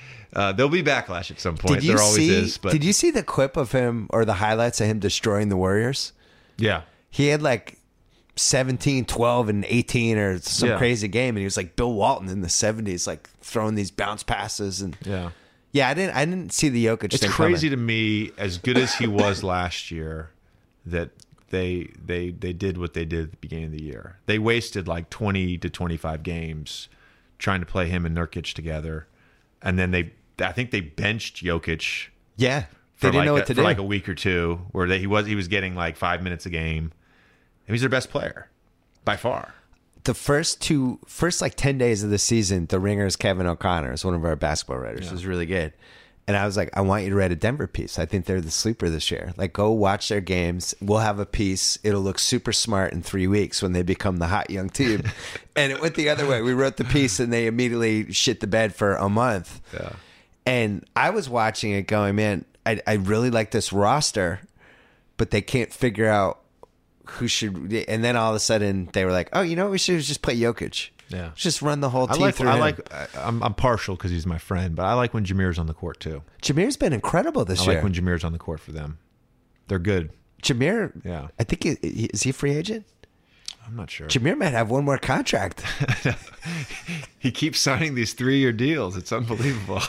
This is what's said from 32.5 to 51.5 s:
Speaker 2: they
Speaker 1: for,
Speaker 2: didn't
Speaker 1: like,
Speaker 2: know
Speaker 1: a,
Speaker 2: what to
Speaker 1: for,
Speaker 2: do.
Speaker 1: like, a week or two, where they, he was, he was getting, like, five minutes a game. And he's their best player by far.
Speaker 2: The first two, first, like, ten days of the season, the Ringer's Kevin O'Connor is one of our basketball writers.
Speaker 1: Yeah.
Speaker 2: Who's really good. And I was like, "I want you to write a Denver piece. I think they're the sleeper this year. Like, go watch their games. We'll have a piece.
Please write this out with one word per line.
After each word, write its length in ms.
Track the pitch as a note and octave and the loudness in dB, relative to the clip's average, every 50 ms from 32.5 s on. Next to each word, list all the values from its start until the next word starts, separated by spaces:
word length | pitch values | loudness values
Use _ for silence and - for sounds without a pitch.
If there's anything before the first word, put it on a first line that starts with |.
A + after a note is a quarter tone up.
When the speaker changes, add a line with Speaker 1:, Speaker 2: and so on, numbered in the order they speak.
| C3+ C#3+ | 2 0
Speaker 2:
they 60 | - - - _ _ _ _ | -4 -6 -12 _ _ _ _
Speaker 1:
for, 120 | - - G2 | 0 2 4
Speaker 2:
didn't 80 | F2+ F2 | 4 4
Speaker 1:
like, 80 | F2+ - | 4 4
Speaker 2:
know 40 | |
Speaker 1:
a, 80 | D3 - | 4 4
Speaker 2:
what 80 | G2+ - | 2 2
to 60 | B2+ | 2
Speaker 1:
for, 60 | B2+ | 4
Speaker 2:
do. 20 | - | 4
Speaker 1:
like, 140 | - A#2+ G2+ | 4 4 2
a 60 | G2 | 0
week 260 | G2 G#2 G2+ - G2+ | 0 -2 -2 -2 -4
or 60 | F2+ | -4
two, 460 | - - G2+ F#2 F2 E2+ E2+ E2+ E2+ F2+ F#2+ - | -2 0 2 2 2 2 2 0 -2 -6 -6 -2
where 140 | F#2+ F2+ F2+ | 0 2 2
they, 120 | F#2+ F#2+ | 2 2
he 80 | F#2+ G2 | 2 2
was, 180 | G2+ G#2+ G#2 | 2 2 2
he 100 | G#2 G#2+ | 2 0
was 120 | G#2 F#2 E2+ | -2 -2 0
getting, 260 | G#2 G2 F#2+ F#2 F2+ | 0 0 0 -2 -4
like, 200 | F2+ F2 E2 D#2+ | -4 -4 -4 -2
five 260 | - - F2 F2 E2+ | -2 -2 0 0 -2
minutes 240 | F#2 F#2 F2+ E2 - | -2 -4 -6 -6 -6
a 40 | F2+ | -6
game. 420 | E2+ D#2+ D#2+ D#2+ D#2+ D#2+ D#2+ E2 - _ _ _ _ _ _ _ _ _ _ _ _ _ _ - | -4 -4 -2 -2 -2 -2 -4 -6 -8 _ _ _ _ _ _ _ _ _ _ _ _ _ _ -4
And 80 | G#2+ | -2
he's 60 | A#2 | 0
their 80 | B2+ C3 | 0 2
best 200 | A#2+ B2+ B2 - | 0 0 -2 -2
player 400 | - C#3+ - - - - - - _ _ _ _ _ _ _ _ _ _ - | -4 -4 -4 -6 -8 -10 -16 -20 _ _ _ _ _ _ _ _ _ _ -4
by 100 | A2 G#2 | -2 -2
far. 380 | - - A#2+ C3 C#3 - - - - _ _ _ _ _ _ _ - - | 0 -2 -2 -2 -4 -6 -10 -16 -20 _ _ _ _ _ _ _ -8 -4
Speaker 2:
The 100 | - A#2 | -4 -4
first 460 | - - - D3 C#3+ E3 - - - | -2 0 2 2 2 2 0 -4 -2
two, 380 | - - E3 C#3+ C3 B2+ - - - | 0 0 2 2 2 0 -4 -6 -10
first, 360 | - - - D#3+ E3+ F3 - | -16 -6 -2 -2 0 0 0
like, 120 | - C3+ - | -2 -2 -2
ten 220 | - - C#3 C3+ C3 | 0 0 2 2 4
days 260 | B2 A#2+ A2+ G2 G#2 | 2 2 2 2 0
of 60 | G#2 | 0
the 80 | G#2 G2 | 0 0
season, 480 | - - A#2 A#2 G#2+ F#2 G2 F#2 E2+ | 2 2 2 2 2 2 2 0 0
the 140 | D#2+ - F#2+ | 0 0 0
Ringer's 360 | F#2 G2+ G#2 G2+ G2+ F#2+ - | 2 0 0 2 0 0 0
Kevin 300 | - - G#2+ F#2+ F2+ F#2 | 0 0 0 0 2 0
O'Connor 480 | F2 E2 - - G2 F2+ E2+ D2 B1+ C2 | 0 -2 0 0 0 0 0 0 -2 -4
is 100 | D2+ - | -4 -2
one 120 | F#2 F2+ | -2 0
of 100 | E2+ D#2+ | 0 0
our 100 | E2+ D#2 | 0 0
basketball 440 | C#2+ D#2 D2+ D2+ - - - C2 B1+ | 0 0 0 -2 -2 -4 -6 -6 -6
writers. 260 | B1+ A1 A1 B1 - | -6 -6 -8 -8 -8
Speaker 1:
Yeah. 60 | - | -8
Speaker 2:
Who's 140 | - F2 F2 F#2+ | -8 -8 -6 -4
really 180 | F#2 F2 E2+ | -4 -4 -2
good. 260 | D#2+ F#2+ F#2 D#2+ D2+ - _ - - - - - _ _ _ _ - | -2 -2 -2 -2 -4 -6 _ -20 -20 -20 -20 -20 _ _ _ _ 0
And 80 | G2+ | 0
I 100 | G2+ G2+ | 2 2
was 120 | G#2 F#2+ G#2 | 0 0 0
like, 140 | F2+ - - | -2 0 0
"I 80 | F#2+ | 0
want 220 | G2 F#2+ G2 G#2+ F#2+ | 2 2 2 2 0
you 60 | G2 | 0
to 40 | G2 | 2
write 160 | G2+ F#2+ F2+ | 2 2 2
a 40 | F2 | 2
Denver 320 | D#2 - G#2+ C3 D3 C3 - | 0 0 0 0 -2 -4 -6
piece. 320 | - - - - - - | -4 -6 -6 -6 -4 -4
I 60 | E2 | -2
think 200 | D#2+ - G2 E2+ | -2 -2 -2 0
they're 160 | - F#2+ F#2 | 0 0 -2
the 100 | E2 D#2+ | -2 -2
sleeper 380 | - - - A2 A#2 - - E2+ | -2 -2 0 -2 -2 0 0 -2
this 220 | D#2+ D#2 - - | 0 -2 -2 -2
year. 200 | - - - F2 E2+ - | -4 -4 -6 -8 -6 -4
Like, 160 | F#2+ F2+ - | -4 -2 0
go 180 | - G2+ G#2+ | 2 2 4
watch 380 | A2+ A2 G2+ F#2+ G2 G2+ - - | 4 4 4 4 2 2 0 -2
their 100 | A2 G#2 | -2 -2
games. 520 | F#2 E2 F#2 F2+ F2 F2 F2 F2+ F2 - - - | 0 0 0 2 2 0 0 -2 -4 -6 -6 -4
We'll 180 | G2 G2+ G#2 G#2+ | 0 0 2 2
have 200 | A2 G#2+ G2+ G2+ | 2 2 0 -2
a 60 | G2+ | -4
piece. 520 | - - - G#2 F#2+ | -2 -2 0 0 0